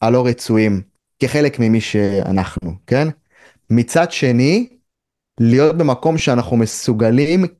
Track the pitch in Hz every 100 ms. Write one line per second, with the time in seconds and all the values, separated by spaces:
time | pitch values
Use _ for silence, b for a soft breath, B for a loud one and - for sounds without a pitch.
0 | 113 123 123 117 - 113 110 98 95 _
1 | _ _ 131 147 143 - 113 113 - 104
2 | 101 98 - 95 92 - 85 87 - 127
3 | 156 - b b b b - 117 120 -
4 | 170 - 135 120 135 196 247 _ _ _
5 | _ _ _ - 117 123 151 165 151 123
6 | 160 160 - 120 117 120 113 - - 110
7 | 113 123 147 180 175 -